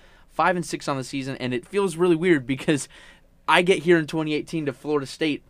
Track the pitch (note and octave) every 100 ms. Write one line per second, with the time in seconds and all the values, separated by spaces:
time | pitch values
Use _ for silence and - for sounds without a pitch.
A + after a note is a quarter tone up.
0 | - _ _ - E3 F3+ E3 D3+ - C#3
1 | B2+ C#3 C3+ C3 B2+ B2 - G3 G3 D#3+
2 | F3+ E3 F3+ D#3 B2 C3+ - D3 - -
3 | - - _ _ - D#3+ F3+ F3+ D3+ E3+
4 | D3 D#3+ D#3 D3+ - E3 D3 C3 C#3+ D3
5 | C3+ - D#3 C#3+